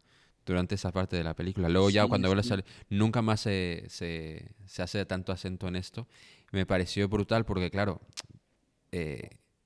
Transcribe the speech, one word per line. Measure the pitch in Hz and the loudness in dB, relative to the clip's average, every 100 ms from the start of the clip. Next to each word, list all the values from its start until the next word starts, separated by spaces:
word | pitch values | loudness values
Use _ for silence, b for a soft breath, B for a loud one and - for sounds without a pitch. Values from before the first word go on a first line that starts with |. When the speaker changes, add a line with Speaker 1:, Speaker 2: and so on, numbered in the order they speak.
| b b b _ - | b b b _ -2
Speaker 1:
durante | 90 90 98 | 0 0 -2
esa | 92 | -2
parte | 92 92 90 | -2 -2 -2
de | |
la | 82 80 | -2 -2
película. | 85 95 85 | -4 0 4
Luego | 90 98 | 6 6
ya | 101 104 | 6 4
Speaker 2:
Sí, | |
Speaker 1:
cuando | 101 92 | 4 4
vuelve | 98 | 4
a | |
Speaker 2:
sí. | 117 | 2
Speaker 1:
salir, | 98 B B - | -2 B B -4
nunca | 101 110 123 | 2 2 2
más | 110 107 | 2 0
se, | 110 98 90 82 82 | 0 0 -2 -4 -10
se, | - 85 82 80 80 - - 98 | -8 -6 -6 -8 -10 -14 -20 -14
se | - | -8
hace | 90 104 92 | -4 -4 -2
tanto | 95 92 | -4 -4
acento | 90 95 92 92 | -6 -6 -6 -4
en | 90 | -4
esto. | 92 - 120 B B B B | -6 -10 -14 B B B B
Me | 98 90 | -2 2
pareció | 92 90 101 101 | 2 2 0 2
brutal | 104 98 113 110 | 2 2 0 0
porque, | 95 90 | 0 0
claro, | 98 101 85 - - - - _ _ _ _ _ | 0 0 -2 -8 -16 -16 -20 _ _ _ _ _
eh, | 92 78 69 - - _ _ | -6 -4 -6 -12 -18 _ _